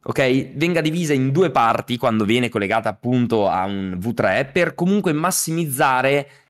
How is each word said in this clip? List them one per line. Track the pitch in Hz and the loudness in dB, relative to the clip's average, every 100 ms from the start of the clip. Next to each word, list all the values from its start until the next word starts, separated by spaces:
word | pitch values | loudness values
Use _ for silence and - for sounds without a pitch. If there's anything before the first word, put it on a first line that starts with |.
ok? | - 135 131 131 135 - | -6 0 2 2 -2 -4
Venga | 170 170 | -2 0
divisa | 156 165 160 | -2 -2 0
in | 143 131 | 0 2
due | 139 180 | 2 2
parti | 131 113 113 - 120 | 4 2 2 -2 -2
quando | 127 110 | 0 0
viene | 104 120 120 | 2 2 0
collegata | 113 98 110 110 | -2 -2 0 -2
appunto | 104 120 127 117 110 98 | -4 -2 0 2 2 2
a | 87 95 | 0 -2
un | 98 95 92 | -4 -6 -6
V | 107 | -4
tre | 117 107 101 139 | -2 0 0 0
per | 180 170 | -2 -2
comunque | - 180 202 190 | 0 0 0 0
massimizzare | 151 170 - - 165 160 127 147 127 131 143 139 - _ | -2 -2 -2 -4 -4 -4 0 2 2 2 0 -2 -12 _